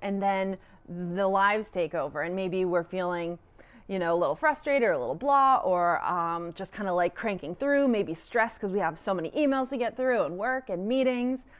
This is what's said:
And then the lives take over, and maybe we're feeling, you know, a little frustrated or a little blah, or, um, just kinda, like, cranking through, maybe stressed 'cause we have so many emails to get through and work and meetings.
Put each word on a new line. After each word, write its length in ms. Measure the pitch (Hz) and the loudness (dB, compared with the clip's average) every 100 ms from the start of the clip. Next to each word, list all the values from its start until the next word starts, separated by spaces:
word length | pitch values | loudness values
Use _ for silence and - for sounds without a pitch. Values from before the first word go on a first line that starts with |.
And 200 | 202 196 | -4 0
then 360 | 196 190 190 190 - - - | 0 2 0 -4 -12 -20 -14
the 400 | 175 175 180 190 | -8 -6 0 2
lives 440 | 196 202 214 208 | 4 2 2 -2
take 240 | 185 156 | -4 -2
over, 260 | 170 143 147 | -2 -4 -4
and 160 | 165 185 | -4 -2
maybe 300 | 185 185 185 | -2 0 2
we're 180 | 175 | 0
feeling, 540 | 170 185 180 175 170 175 _ - - - - | -2 -4 -4 -2 -6 -8 _ -20 -20 -20 -8
you 120 | 190 | -4
know, 160 | 170 | 0
a 40 | 170 | 2
little 180 | 147 160 | 2 2
frustrated 500 | 311 - 294 277 226 | 0 0 0 2 2
or 60 | |
a 60 | 147 | 2
little 160 | 120 | -2
blah, 480 | 151 277 277 269 262 | -2 2 4 6 4
or, 380 | 185 180 175 165 | 2 2 2 2
um, 480 | 117 175 170 170 170 | 0 -2 -2 -4 -6
just 220 | 165 190 | -10 -12
kinda, 180 | - 196 | -6 -2
like, 220 | 175 175 | 2 0
cranking 400 | - 226 185 147 | 0 -4 -4 -6
through, 340 | 175 277 285 277 | -4 2 4 4
maybe 240 | 214 - | 2 0
stressed 480 | 165 - 233 226 - | -6 -4 0 0 -2
'cause 100 | 202 | -4
we 100 | 202 | 0
have 180 | 165 160 | 0 -2
so 160 | 208 | -4
many 160 | 185 160 | -2 -2
emails 400 | - 294 269 254 | 0 2 2 -2
to 80 | 269 | -2
get 180 | 233 240 | -4 -2
through 280 | 254 233 | 0 2
and 120 | 151 175 | 0 -2
work 320 | 233 262 262 | -2 -2 -4
and 180 | 175 202 | -6 0
meetings. 600 | 262 262 247 247 262 - | 2 2 0 -2 -4 -8